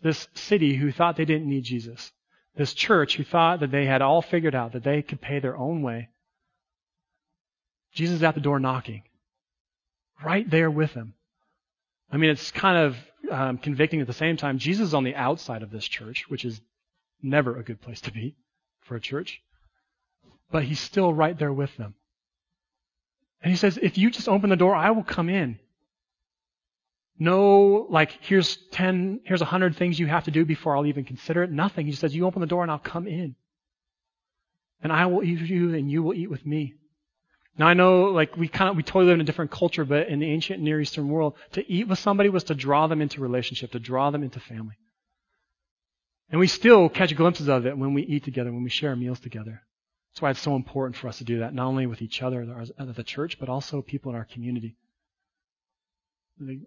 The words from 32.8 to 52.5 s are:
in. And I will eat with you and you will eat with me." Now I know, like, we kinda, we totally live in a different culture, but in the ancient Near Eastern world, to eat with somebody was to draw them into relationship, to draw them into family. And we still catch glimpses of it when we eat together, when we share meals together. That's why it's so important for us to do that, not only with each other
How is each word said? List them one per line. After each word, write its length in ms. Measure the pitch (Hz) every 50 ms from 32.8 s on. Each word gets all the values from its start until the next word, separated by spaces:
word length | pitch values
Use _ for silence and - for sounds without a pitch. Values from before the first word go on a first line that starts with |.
| - - - 170 175 208
in. 280 | 156 175 175 151 127 - _ _ _ _ _ _ _ _ _ _ _ _ _ _ _ _ _ _ _ _ _ _ _ _ _ _ _ _
And 100 | - 156
I 140 | 160 156 180
will 180 | 185 180 202 208
eat 160 | 170 175 160
with 100 | 165 165
you 240 | 190 175 175 175 165
and 160 | 156 135 143
you 140 | 139 165 160
will 100 | 160 196
eat 160 | 180 170 202
with 160 | 151 127 -
me." 300 | 147 151 156 147 127 - _ _ _ _ _ _ _ _ _ _ _ _ _ _ _ _ -
Now 100 | 156 165
I 60 | 175
know, 320 | 180 180 185 185 180 185
like, 300 | 202 190 165 156 151 -
we 140 | 165 170 156
kinda, 240 | - - 190 190 202
we 100 | 160 -
totally 220 | - - 190 185
live 80 | 180 175
in 80 | 165
a 40 | 156
different 260 | 147 - - 160 147
culture, 340 | - - 180 170 - - 151
but 240 | 135 143 147 165 226
in 100 | 151 143
the 100 | 151 160
ancient 320 | 147 165 156 - 190 185
Near 200 | 156 151 156 151
Eastern 260 | 147 - - 156 143 143
world, 300 | 147 165 156 147 - - - - -
to 180 | - - -
eat 160 | 185 180 233 214
with 120 | 185 -
somebody 280 | - 208 202 196 202 202
was 160 | 190 175 -
to 100 | - 156
draw 320 | 135 127 135 143 147 156 160
them 140 | 165 156
into 200 | 151 143 - 143
relationship, 500 | 135 123 123 127 120 - 123 - 123 117
to 80 | - 120
draw 300 | 113 123 127 131 139 143
them 140 | 143 147 143
into 180 | 127 - 123
family. 340 | - - 117 110 110 110 107 - _ _ _ _ _ _ _ _ _ _ _ _ _ _ _ _ _ _ _ _ _ _ _ _ _ _ _ _ _ _
And 100 | 156 160
we 80 | 185 185
still 420 | - - - 233 240 208 175 151
catch 260 | - - 190 160 151
glimpses 320 | 156 165 175 175 - 151 143
of 180 | 135 127 120
it 120 | 127 143 139
when 160 | 131 139 143
we 80 | 139
eat 240 | 156 - 147 147 -
together, 260 | 143 123 131 120 120
when 120 | 117 120 123
we 60 | 123
share 260 | - - 151 147 131 120
meals 240 | 123 123 127 123
together. 400 | - 120 - 110 107 110 110 110 _ _ _ _ _ _ _ _ _ _
That's 100 | _ -
why 100 | 160 143
it's 100 | 131 -
so 160 | - 151 143 131
important 400 | 127 - - 139 131 127 120 -
for 100 | - 123
us 120 | 110 -
to 40 | 123
do 160 | 117 117 117
that, 140 | 113 120 -
not 140 | 127 127 131
only 180 | 131 135 131
with 160 | 123 113 -
each 200 | 113 113 - -
other 200 | 131 127 127 123 120 117